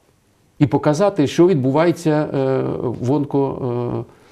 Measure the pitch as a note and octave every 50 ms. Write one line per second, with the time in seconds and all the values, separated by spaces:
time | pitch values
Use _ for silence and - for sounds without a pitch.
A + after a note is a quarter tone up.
0 | _ _ _ _ _ _ _ _ _ _ _ - D3 A#2+ - C#3+ - D3+ D3 D3
1 | G#3 G3+ G3 F3 C#3+ B2+ - - E3+ F3+ F#3+ C#3 B2 C3+ C3 D3+ E3 F3 D#3+ -
2 | - D#3 D3+ D3+ D3+ - - C#3 C3+ C3+ C3+ C3 C3 C3 - - - B2+ A2 -
3 | A#2 A#2+ C#3+ D3+ C#3 C#3 - C#3 C#3 C3+ - - C#3 B2 A#2+ A#2+ A#2+ B2 B2 A2+
4 | A#2 - - - _ _